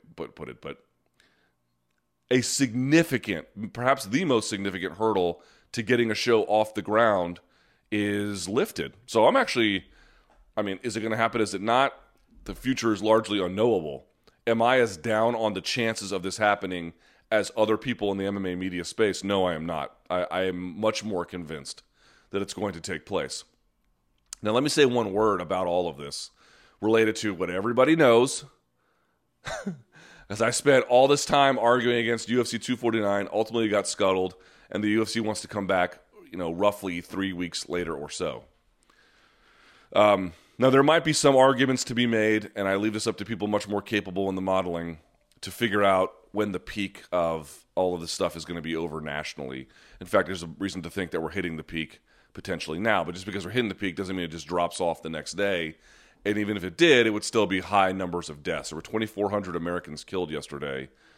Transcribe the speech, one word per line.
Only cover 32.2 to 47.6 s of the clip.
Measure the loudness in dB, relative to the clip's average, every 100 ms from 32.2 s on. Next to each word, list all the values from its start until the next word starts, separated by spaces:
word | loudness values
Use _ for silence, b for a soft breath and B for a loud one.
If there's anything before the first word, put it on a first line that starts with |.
| 0
U | 0
F | 0
C | -4
two | -4 0
forty-nine, | 0 2 2 0 0
ultimately | -2 0 0 2
got | 2 0
scuttled, | 0 2 2 0 -6 b b b
and | -2
the | 0
U | 2
F | 0
C | -2
wants | -4 -6
to | -6
come | -6 0
back, | 2 0 -4 _ -20 -14
you | -6
know, | -6
roughly | 2 0 0 -6 -6
three | -6 -4 -4
weeks | -4 -6 -8 -6
later | -4 -4
or | -6 -10
so. | -6 -6 -6 -14 _ _ _ b b b b b b b b b b b
Um, | 4 6 6 0 b b b
now, | 2
there | 4
might | 4 4
be | 2
some | 2 4 8
arguments | 6 6 0 0
to | -2
be | -2 0
made, | 2 2 2 -2
and | -4 0
I | 0
leave | 0
this | -2 -4
up | -6
to |
people | -8 -4 -2
much | -2 -2
more | -4
capable | -2 -4 -2 -2 -2
in |
the | -2
modeling | 0 0 0 -6 -8 -12 _ _ _ _
to | -16
figure | -4 0 2
out | 4 4 2 -4 _
when | -4 -4
the | -4
peak | -8 -8 -8 -8 -4
of | 0 0 -2 -8 -20